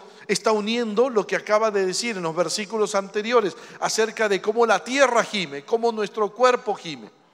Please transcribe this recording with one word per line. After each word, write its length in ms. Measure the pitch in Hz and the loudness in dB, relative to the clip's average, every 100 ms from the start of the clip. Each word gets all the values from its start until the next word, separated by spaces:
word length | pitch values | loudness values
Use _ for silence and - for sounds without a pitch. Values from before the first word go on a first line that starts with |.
| - - - | -20 -20 -4
está 240 | 190 226 | 0 2
uniendo 560 | 220 208 233 233 208 269 | 0 0 -2 0 2 2
lo 180 | 226 180 | 2 0
que 100 | 175 | -4
acaba 340 | - 214 220 | 0 2 2
de 160 | 202 185 | 0 -2
decir 300 | 180 233 196 | -2 -4 -4
en 60 | |
los 120 | 165 165 | -4 -2
versículos 580 | 165 - 196 220 208 | -2 -2 -4 -2 0
anteriores 600 | 196 196 208 214 240 196 - - - | -2 -2 -6 0 2 2 -4 -16 -6
acerca 480 | 170 214 220 220 220 | -4 0 -2 0 0
de 140 | 190 | 0
cómo 240 | 208 220 233 | 0 2 4
la 180 | 190 | 2
tierra 400 | 220 269 262 233 | 0 2 4 4
gime, 400 | - 208 156 139 | 0 -4 -6 -8
cómo 260 | - 226 233 | -4 0 0
nuestro 420 | 220 208 - 202 | -2 -4 -2 -4
cuerpo 400 | - 254 247 214 | 2 2 2 -2
gime. 360 | 190 170 135 104 _ _ | -6 -8 -12 -16 _ _